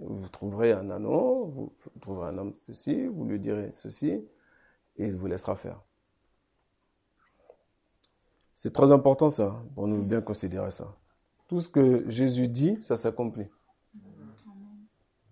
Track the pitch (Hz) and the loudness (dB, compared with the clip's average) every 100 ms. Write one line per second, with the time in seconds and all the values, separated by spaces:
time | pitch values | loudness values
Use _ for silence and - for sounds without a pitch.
0 | - 98 92 - 104 101 117 104 98 95 | -8 -10 -10 -10 -8 0 2 2 0 -6
1 | 104 147 254 262 196 135 - - - - | 0 2 2 0 -2 -8 -12 -14 -20 -18
2 | - 95 85 92 98 - - 110 - - | -12 -8 -6 -6 -8 -12 -18 -10 -4 -2
3 | 262 185 113 104 110 107 107 - - - | -2 -6 -6 -4 -4 -4 -6 -12 -16 -6
4 | 147 196 214 _ _ _ _ _ _ - | -4 -4 -8 _ _ _ _ _ _ -8
5 | 104 92 92 92 - 98 - 85 - _ | -6 -4 -4 -6 -4 -6 -8 -14 -20 _
6 | _ _ _ _ _ _ _ _ _ _ | _ _ _ _ _ _ _ _ _ _
7 | _ _ _ _ _ - _ _ _ _ | _ _ _ _ _ -20 _ _ _ _
8 | _ _ _ _ _ _ 123 113 139 143 | _ _ _ _ _ _ -4 6 10 10
9 | 139 135 156 147 101 110 113 - 104 104 | 8 6 4 4 -2 -2 -12 -6 -2 0
10 | 101 113 110 104 95 92 95 - 101 101 | 0 -2 -2 -6 -6 -4 -6 -8 -14 -16
11 | _ _ _ _ _ 175 170 147 135 123 | _ _ _ _ _ -4 0 6 6 6
12 | - 113 131 123 123 120 156 214 - 117 | 2 0 2 2 0 2 2 0 -2 0
13 | 113 110 117 107 101 - _ _ _ 214 | 0 -2 -4 -6 -12 -14 _ _ _ -20
14 | 196 202 220 214 214 196 202 208 214 _ | -20 -20 -20 -20 -20 -20 -20 -20 -20 _
15 | _ _ _ | _ _ _